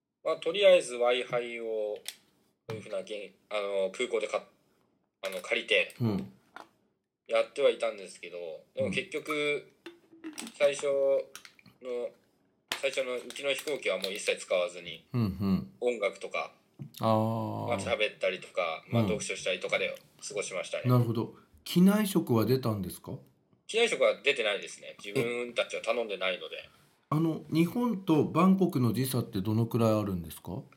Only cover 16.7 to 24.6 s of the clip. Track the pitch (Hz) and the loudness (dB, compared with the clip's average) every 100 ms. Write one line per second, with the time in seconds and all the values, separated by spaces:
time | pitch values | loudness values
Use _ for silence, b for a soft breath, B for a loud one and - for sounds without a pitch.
16.7 | - - - 117 110 110 113 110 107 107 | -18 -16 -2 2 4 2 -2 -4 -4 -2
17.7 | 104 101 110 104 - 95 92 - - 85 | -2 -2 -2 -2 -2 -4 -4 -8 -4 -4
18.7 | 80 - 120 101 87 - 95 98 92 98 | -4 -2 0 2 0 -4 -6 -4 -4 -2
19.7 | 98 90 - - - - 101 92 90 82 | -2 -2 -6 -16 -16 -10 -6 -6 -6 -6
20.7 | 78 123 123 113 113 - b b b - | -4 2 4 4 -2 -4 b b b -2
21.7 | 175 190 214 202 180 160 113 107 131 120 | 6 6 6 2 0 2 2 4 2 0
22.7 | 104 85 - - - - _ _ _ - | -2 -6 -10 -12 -12 -14 _ _ _ -4
23.7 | 220 233 139 113 95 139 123 107 95 | 0 2 4 4 4 0 2 0 -2